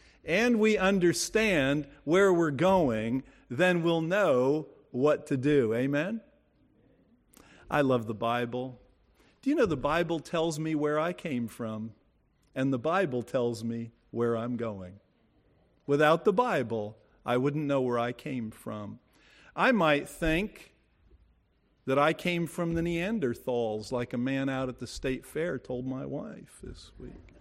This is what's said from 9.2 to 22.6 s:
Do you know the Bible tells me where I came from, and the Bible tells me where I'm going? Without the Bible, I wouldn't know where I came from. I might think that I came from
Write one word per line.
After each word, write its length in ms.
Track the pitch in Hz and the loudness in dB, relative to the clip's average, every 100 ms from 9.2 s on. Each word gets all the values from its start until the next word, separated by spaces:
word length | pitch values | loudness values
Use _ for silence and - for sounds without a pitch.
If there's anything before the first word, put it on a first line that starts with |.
| _ _ | _ _
Do 80 | 262 | -2
you 60 | 294 | 0
know 100 | 214 | 0
the 100 | 139 | 0
Bible 420 | 147 165 170 165 | 0 0 0 -4
tells 400 | - 170 165 151 | -4 -2 -2 -2
me 160 | 160 | -4
where 240 | 151 147 151 | -2 0 0
I 140 | 165 | -2
came 340 | 175 170 123 117 | -4 -6 -4 -6
from, 460 | - 113 110 113 - _ _ _ _ _ | -8 -8 -8 -10 -14 _ _ _ _ _
and 180 | 135 135 | -4 -2
the 60 | 131 | 0
Bible 440 | 151 185 175 123 | 0 0 0 -2
tells 400 | 110 131 120 107 | -2 -2 0 -2
me 300 | 117 117 113 _ _ | -6 -6 -8 _ _
where 260 | 117 117 117 | -2 0 0
I'm 200 | 120 120 | -2 -4
going? 420 | 117 98 90 101 _ _ _ _ _ _ _ _ - | -6 -8 -12 -16 _ _ _ _ _ _ _ _ 0
Without 380 | 143 151 165 | 4 4 4
the 80 | 214 | 4
Bible, 640 | 190 247 165 117 113 104 - _ _ - | 2 2 0 -2 -4 -6 -12 _ _ -2
I 100 | 123 | 0
wouldn't 300 | 139 151 143 | 2 0 0
know 160 | 139 | 0
where 160 | 127 120 | 0 0
I 140 | 120 | -2
came 380 | 123 151 131 110 | -6 -8 -8 -8
from. 500 | - 117 107 104 113 _ _ _ _ - | -10 -12 -10 -10 -14 _ _ _ _ -16
I 180 | - 220 | 0 2
might 360 | 226 156 143 - | 4 4 2 0
think 640 | - 165 160 214 - - _ _ _ _ - _ _ _ _ _ _ 131 | -4 0 0 -2 -10 -20 _ _ _ _ -20 _ _ _ _ _ _ -2
that 120 | 135 | 2
I 160 | 151 | 2
came 320 | 165 180 170 165 | 0 -4 -4 -4
from 260 | - | -4